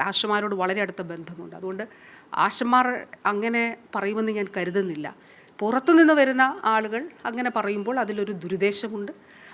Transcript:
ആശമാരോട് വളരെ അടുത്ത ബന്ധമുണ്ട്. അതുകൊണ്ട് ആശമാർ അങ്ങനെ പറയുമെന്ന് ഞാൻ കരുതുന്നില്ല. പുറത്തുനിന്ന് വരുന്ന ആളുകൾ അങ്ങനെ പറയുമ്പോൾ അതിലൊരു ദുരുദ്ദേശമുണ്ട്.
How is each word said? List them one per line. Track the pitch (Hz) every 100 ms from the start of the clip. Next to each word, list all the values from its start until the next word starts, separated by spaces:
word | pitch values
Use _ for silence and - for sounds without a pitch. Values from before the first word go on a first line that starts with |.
| 175
ആശമാരോട് | - 220 208 208
വളരെ | 196 185 190
അടുത്ത | 190 185
ബന്ധമുണ്ട്. | 170 170 165 170 170 165
അതുകൊണ്ട് | 185 190 - - - - -
ആശമാർ | - 185 - 240 254 247 247 - - 196
അങ്ങനെ | 202 226 233 233 226 -
പറയുമെന്ന് | 208 196 214 220
ഞാൻ | 208 190 190
കരുതുന്നില്ല. | 175 185 190 151 151 - - - - -
പുറത്തുനിന്ന് | 208 254 262 330 320
വരുന്ന | 302 269 262 262 370
ആളുകൾ | 220 220 220 226 320 -
അങ്ങനെ | 262 233 247 233
പറയുമ്പോൾ | 202 208 202 262
അതിലൊരു | 208 208 202
ദുരുദ്ദേശമുണ്ട്. | 185 175 185 196 202 226 214 202 - - - -